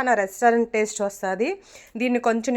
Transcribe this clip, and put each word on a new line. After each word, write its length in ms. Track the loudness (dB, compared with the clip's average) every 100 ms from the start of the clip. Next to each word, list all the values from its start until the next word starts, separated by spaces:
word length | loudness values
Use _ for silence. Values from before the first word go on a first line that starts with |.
అలా 140 | 2 2
రెస్టారెంట్ 500 | 0 2 2 4 2 0
టేస్ట్ 260 | -2 -2 -4
వస్తుంది. 420 | -4 -4 -2 -2 -4 -12 -20 -16 -4
దీన్ని 180 | 0 2 2
కొంచెం 240 | 0 0